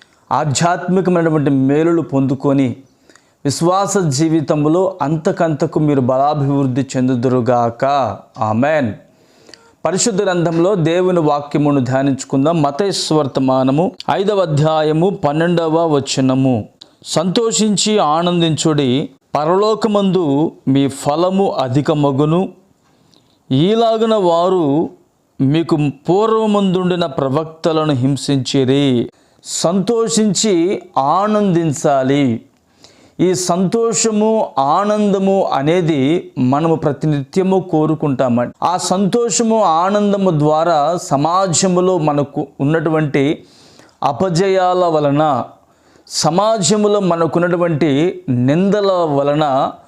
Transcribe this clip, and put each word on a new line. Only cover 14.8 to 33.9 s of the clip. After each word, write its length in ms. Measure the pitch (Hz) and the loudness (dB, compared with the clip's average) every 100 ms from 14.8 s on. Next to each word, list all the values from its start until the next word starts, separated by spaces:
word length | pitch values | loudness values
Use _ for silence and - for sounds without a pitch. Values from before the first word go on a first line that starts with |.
| 156 156 185 | 0 2 0
పన్నెండవ 800 | 175 147 151 170 170 165 160 170 | 0 -2 0 0 0 0 0 2
వచనము. 800 | 143 - - 131 131 131 117 - _ - _ - | 0 -2 -2 0 2 0 0 -4 _ -20 _ -6
"సంతోషించి 960 | 160 180 190 226 208 214 202 208 208 | -2 0 0 0 0 0 0 0 0
ఆనందించుడి, 1080 | 156 156 175 175 165 143 160 147 135 127 160 - _ 139 | 2 0 0 0 0 0 0 0 0 0 -4 -12 _ -4
పరలోకమందు 1160 | 151 185 214 208 226 208 196 185 156 139 160 - - | 0 0 0 0 0 0 2 0 0 0 -2 -4 -2
మీ 200 | 135 139 | 0 0
ఫలము 640 | - 147 151 180 190 196 | -2 -2 0 0 0 0
అధికమగును. 1000 | - 131 135 143 151 143 135 151 170 190 - _ _ _ _ _ _ _ _ _ | -2 -2 0 0 0 0 0 0 0 -2 -8 _ _ _ _ _ _ _ _ _
ఈలాగున 640 | 135 180 226 226 226 226 220 | 0 2 2 0 0 0 2
వారు 720 | 175 165 180 185 151 147 185 - _ _ _ - | 2 2 2 2 0 0 -2 -8 _ _ _ -4
మీకు 360 | 135 156 165 160 147 - - | 0 0 0 0 0 -4 -2
పూర్వమందుండిన 960 | 190 220 220 220 202 196 180 180 175 170 | 0 2 0 0 0 0 0 0 -2 -2
ప్రవక్తలను 880 | - 135 143 156 - 170 156 156 | -2 -2 -2 -4 -4 -2 0 0
హింసించిరి." 1160 | 135 131 139 - 139 120 139 127 139 143 123 - - _ _ | 0 0 -2 -2 -2 0 0 2 2 2 0 -2 -8 _ _
సంతోషించి 1400 | - - 170 190 190 233 226 214 214 175 220 175 175 214 - - | -12 -4 -2 0 0 0 0 0 0 0 0 2 0 -2 -4 -2
ఆనందించాలి. 1400 | 135 175 208 214 202 170 165 131 156 139 131 143 135 110 - _ _ _ - _ - - | 0 0 0 0 2 0 0 -2 0 0 0 0 0 -2 -8 _ _ _ -20 _ -20 -2
ఈ 140 | 175 | 0
సంతోషము, 1160 | 180 - 175 185 233 233 | 0 -2 0 0 0 0